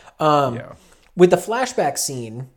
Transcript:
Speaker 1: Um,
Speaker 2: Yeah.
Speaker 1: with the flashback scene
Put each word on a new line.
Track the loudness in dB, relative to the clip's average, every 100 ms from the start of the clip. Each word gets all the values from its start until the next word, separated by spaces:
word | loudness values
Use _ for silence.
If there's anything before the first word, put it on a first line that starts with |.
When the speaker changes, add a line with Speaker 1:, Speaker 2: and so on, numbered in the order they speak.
| -18 -2
Speaker 1:
Um, | 2 2 0 -4
Speaker 2:
Yeah. | -12 -20 _ _ _ 4
Speaker 1:
with | 6
the | 4
flashback | 0 -4 -4 -2 -2 -4
scene | -6 -8 -10 -12 -14